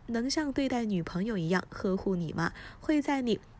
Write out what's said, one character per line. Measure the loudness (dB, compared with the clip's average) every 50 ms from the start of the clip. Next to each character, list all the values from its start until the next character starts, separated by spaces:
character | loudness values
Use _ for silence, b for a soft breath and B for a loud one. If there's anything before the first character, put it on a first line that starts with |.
| -2 -4
能 | -2 -2 0 0
像 | 0 0 0 0
对 | 2 0 0 2
待 | 2 0 0
女 | 2 0 0 0
朋 | 0 -2 -2 -2
友 | 0 0 0
一 | 2 2
样 | 2 2 0 -2
呵 | -8 -4 -2 0 0
护 | 0 0 0 0
你 | 0 -2 -2 -2
吗？ | 0 0 -2 -2 B B B B B
会 | B 2 2 2
在 | 2 2 0 0
你 | 2 0 0 0 -2 -10 -20 -12